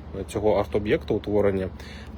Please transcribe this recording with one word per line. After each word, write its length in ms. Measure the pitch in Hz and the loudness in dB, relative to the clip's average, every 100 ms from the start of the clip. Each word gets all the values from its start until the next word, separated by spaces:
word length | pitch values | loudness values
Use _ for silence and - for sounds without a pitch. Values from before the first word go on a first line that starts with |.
| - 98 95 | -10 -10 -6
цього 260 | 107 107 | 0 4
арт-об'єкту, 600 | 98 101 110 104 151 - | 4 2 0 2 0 2
утворення 540 | 107 101 104 101 95 92 - - - - | -2 2 4 4 2 -2 -6 -14 -14 -10